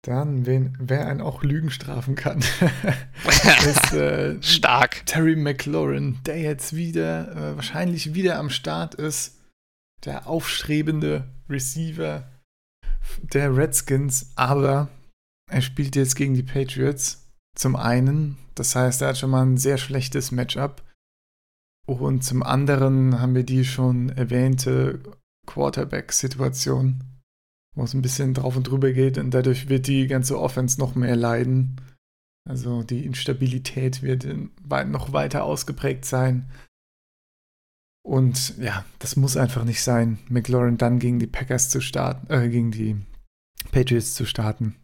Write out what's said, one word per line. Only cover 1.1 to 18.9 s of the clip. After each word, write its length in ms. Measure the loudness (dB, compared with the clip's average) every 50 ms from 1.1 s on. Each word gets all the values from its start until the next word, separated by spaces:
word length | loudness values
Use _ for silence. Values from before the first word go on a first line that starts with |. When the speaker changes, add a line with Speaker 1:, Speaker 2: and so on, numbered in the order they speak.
| -4 -4
Speaker 1:
auch 200 | -4 -6 -6 -2
Lügen 280 | -2 0 0 0 -2 -4
strafen 440 | -4 -6 -8 -8 -8 -6 -4 -4 -4
kann, 260 | -2 -2 -2 0 0
<laughs> 840 | 0 0 2 4 4 2 2 2 0 -2 -2 -2 -4 -12 -14 -6 2 4 4 6 8 8 8 8 6
ist, 260 | 6 4 4 2 2 2
äh, 480 | 2 2 2 0 0 -2 -2 -4 -4
Speaker 2:
<laughs> 0 |
Stark. 640 | 2 2 4 6 6 4 6 6 4 4 2 -6 -6
Speaker 1:
Terry 300 | -2 0 4 4 4 4
McLaurin, 840 | 2 0 0 -2 -2 -4 -2 0 0 0 0 0 -2 -2 -4 -4 -4 -6
der 160 | -6 -4 -4
jetzt 340 | -2 -4 -4 -4 -6 -8 -6
wieder, 560 | -4 -4 -2 -2 -2 -2 -2 -4 -6 -6 -8 -8
äh, 220 | -8 -8 -8 -6
wahrscheinlich 560 | -6 -8 -6 -4 -2 -2 -2 -2 -2 -4 -4
wieder 260 | -4 0 0 0 0 0
am 120 | -4 -4
Start 460 | -4 -4 -4 -4 -4 -4 -6 -6 -8
ist. 440 | -6 -6 -6 -4 -6 -6 -8 _ _ _ _ _ _ _ _ _ _ _ _ _ _ -12
Der 220 | -10 -10 -10 -8
aufstrebende 1040 | -6 -6 -4 -4 -4 -6 -6 -2 -2 0 0 0 0 0 0 0 -2 -2 -2 -6 -8 -14 -18 -10 -6
Receiver 800 | -6 -4 -4 -6 -6 -6 -6 -6 -6 -6 -6 -6 -6 -8 -10 -14 -20 _ _ _ _ _ _ _ _ _ -2 -2 -2 0 -2 -4 -4 -6
der 340 | -8 -2 0 0 2 2 2
Redskins, 760 | 2 2 2 0 -4 -2 0 0 0 0 0 -2 -4 -4 -6 -4
aber 520 | -2 0 2 2 2 4 2 2 2 0 -4 -6 -18 -20 -20 _ _ _ _ _ _ _ -2
er 120 | 0 0
spielt 340 | 0 0 -2 -4 -4 0 2
jetzt 200 | 2 2 2 2
gegen 180 | 0 0 2 2
die 80 | 0
Patriots. 880 | 0 0 -2 -2 -2 -2 -2 0 0 0 0 -2 -4 -6 -6 -8 -16 -20 -20 _ _ _ _
Zum 200 | -2 0 0 0
einen, 600 | 2 2 2 4 4 4 4 4 2 0 -2 -4 -10 -16 -16 -8
das 180 | -4 -4 -2 2
heißt, 240 | 2 2 2